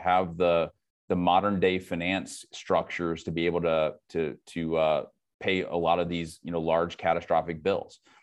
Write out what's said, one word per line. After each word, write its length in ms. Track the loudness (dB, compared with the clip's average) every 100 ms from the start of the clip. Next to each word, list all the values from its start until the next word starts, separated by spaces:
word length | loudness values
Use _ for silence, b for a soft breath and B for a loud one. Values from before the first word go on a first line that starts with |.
have 340 | 2 2 2 0
the, 340 | 2 4 0 -6 _ _ -4
the 80 | 0
modern 440 | 4 4 2 2
day 180 | 2 2
finance 680 | -2 -4 -2 -2 -4 -12 -16
structures 720 | -14 0 0 0 -4 -4 -2
to 60 | -4
be 160 | 0 0
able 140 | 2
to, 320 | 2 2 0 -4 _
to, 280 | -4 -4 -6 -10
to, 300 | -6 -2 2
uh, 280 | 2 2 -2 _ _ _
pay 220 | -2 -2
a 140 | -2 -2
lot 240 | 2 2
of 80 | 0
these, 320 | -4 -6 -10
you 80 | -6
know, 100 | -4
large 360 | 2 2 0 -2
catastrophic 640 | -2 0 0 0 0 -4
bills. 380 | -2 -2 -4 -16 b b